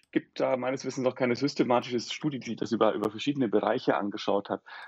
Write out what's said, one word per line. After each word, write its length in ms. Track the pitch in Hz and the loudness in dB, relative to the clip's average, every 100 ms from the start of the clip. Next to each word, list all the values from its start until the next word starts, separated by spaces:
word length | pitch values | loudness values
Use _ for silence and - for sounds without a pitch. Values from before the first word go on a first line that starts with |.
| _ | _
gibt 260 | 156 - - | -4 -4 -2
da 180 | 135 131 | 0 0
meines 280 | 127 135 | -2 -4
Wissens 180 | 131 135 | -4 -2
noch 140 | 127 120 | -2 0
keine 180 | 123 | 0
systematische 640 | 117 139 - 123 120 120 120 | 2 0 2 4 4 2 -4
Studie, 400 | - - 151 131 | -6 -4 -4 -4
die 120 | 120 | -6
sich 60 | 107 | -6
das 140 | 101 | -2
über, 220 | 107 110 | 4 4
über 160 | 101 104 | 4 -2
verschiedene 380 | 107 143 143 113 | -2 -2 0 2
Bereiche 480 | 104 104 127 - - | 4 2 2 2 0
angeschaut 520 | 101 107 - 101 - | 0 -4 0 0 -2
hat. 140 | 95 - - | -6 -8 -16